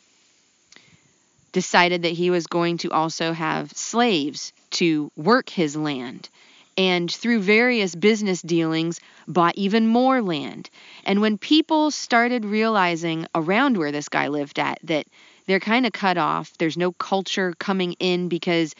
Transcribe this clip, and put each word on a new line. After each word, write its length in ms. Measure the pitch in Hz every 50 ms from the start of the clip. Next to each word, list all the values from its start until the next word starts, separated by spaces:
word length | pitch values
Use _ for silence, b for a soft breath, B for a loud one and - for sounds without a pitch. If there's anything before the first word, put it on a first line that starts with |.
| b b b b b b b b b b _ _ _ _ b b b b b b b b b b b b b b _ _ -
decided 480 | 185 180 - - 202 175 175 175 180 170
that 80 | 170
he 180 | 165 165 175 175
was 180 | 180 175 160 -
going 300 | - 175 170 170 170 165
to 120 | - 170
also 400 | - 156 156 160 156 - 170 165
have 400 | 165 160 165 156 160 156 151 147
slaves 800 | - - - - - 226 240 240 208 160 139 151 131 - - - - _ _ _
to 400 | - - 190 170 160 151 147 143 -
work 340 | - 151 135 135 175 147 -
his 260 | - - 165 151 143
land, 540 | 156 156 151 143 127 127 123 120 - - - b b b b b b b b b -
and 320 | 190 185 180 175 175 170
through 300 | - - - 226 240 226
various 560 | 190 180 214 220 233 254 247 233 202 185 160
business 460 | 170 156 208 226 208 214 196 185 165
dealings, 580 | - 165 170 170 165 160 160 160 165 165 170 - B B B B B -
bought 280 | 160 175 170 170 -
even 320 | - 196 196 196 226 226 220
more 340 | 226 240 254 262 262 254
land. 480 | 226 185 165 143 139 - 87 - - - B B B B B B B
And 160 | - 196 202
when 160 | 208 214 214 196
people 520 | - - 302 311 311 - 320 302 302 302
started 540 | 262 - - - 254 233 233 247 247 247 214
realizing 800 | 202 208 220 220 226 220 208 185 175 170 160 170 170 160 160 165 - -
around 440 | 165 160 156 190 220 269 285 247 190
where 160 | 156 147 147
this 160 | 147 147 -
guy 180 | - 151 143 139
lived 320 | 143 147 143 143 - -
at 180 | 147 139 135 - -
that 240 | 160 165 147 - b b b b b b b b -
they're 120 | 190 190
kinda 300 | - 214 220 247 262 226
cut 280 | 185 - - 190 180 175
off, 400 | 156 151 156 165 160 - - -
there's 200 | 170 160 147 170
no 140 | 175 180
culture 640 | 175 - - - 196 190 185 - - - 190 180 170 -
coming 340 | - - 190 190 185 175 170
in 340 | - - 185 180 175 180 175
because 480 | 175 165 - 185 175 170 165 151 B B